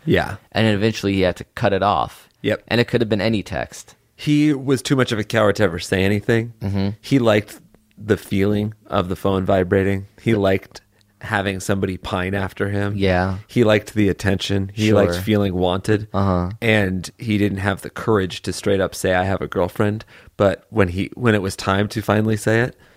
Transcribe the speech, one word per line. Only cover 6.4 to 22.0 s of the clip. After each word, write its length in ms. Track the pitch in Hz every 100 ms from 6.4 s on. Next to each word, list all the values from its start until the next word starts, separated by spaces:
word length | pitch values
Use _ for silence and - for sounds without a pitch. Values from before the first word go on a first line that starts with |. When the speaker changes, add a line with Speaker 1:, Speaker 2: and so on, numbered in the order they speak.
| 120 -
Speaker 2:
Mm-hmm. 280 | 101 98 98 107
Speaker 1:
He 180 | - 139
liked 400 | 113 107 - - _ _ _ -
the 200 | 107 98
feeling 560 | - 98 101 104 107 - -
of 220 | 95 90
the 60 | 90
phone 300 | 101 95 95
vibrating. 600 | 98 90 98 98 98 98 -
He 140 | 117 107
liked 460 | 95 98 - - _ _ _ _
having 380 | - 104 98 95
somebody 380 | - 98 95 92
pine 360 | - 95 92 101
after 340 | 95 - 101
him. 240 | 101 101 104
Speaker 2:
Yeah. 440 | 95 90 92 95 -
Speaker 1:
He 160 | 123
liked 300 | 107 107 -
the 160 | 107 98
attention. 640 | - 95 95 - 98 98
He 160 | 104 107
Speaker 2:
Sure. 60 | 104 90
Speaker 1:
liked 100 | 87
feeling 300 | 101 104 98 90
wanted. 520 | 90 95 110 104 107
Speaker 2:
Uh-huh. 380 | 98 98 90 90 113
Speaker 1:
And 480 | 117 107 95 92 - -
he 200 | 117 104
didn't 220 | 101 98
have 220 | 101 90
the 80 | -
courage 520 | - - 107 92 -
to 100 | 95
straight 260 | - 101 98
up 120 | 90
say, 200 | - 95 92
"I 80 |
have 180 | 95 95
a 60 | 76
girlfriend." 580 | 95 87 - 104 107 - - - -
But 280 | 101 - _
when 200 | 110 90
he, 200 | 92 - -
when 180 | 123 107
it 60 |
was 140 | 95 -
time 320 | 101 98 104
to 120 | 107